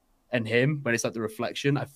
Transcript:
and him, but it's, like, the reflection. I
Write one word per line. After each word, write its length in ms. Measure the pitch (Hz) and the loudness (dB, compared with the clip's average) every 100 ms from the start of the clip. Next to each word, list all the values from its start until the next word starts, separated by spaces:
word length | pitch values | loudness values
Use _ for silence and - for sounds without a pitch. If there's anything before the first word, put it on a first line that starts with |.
| _ _ _ | _ _ _
and 160 | 123 110 | -4 0
him, 300 | 120 135 147 | 2 2 2
but 160 | 131 | 0
it's, 100 | 113 | 0
like, 100 | 123 | 0
the 80 | 117 | -2
reflection. 560 | 107 - 110 - 143 143 | -4 -4 -6 -2 0 0
I 80 | - | -2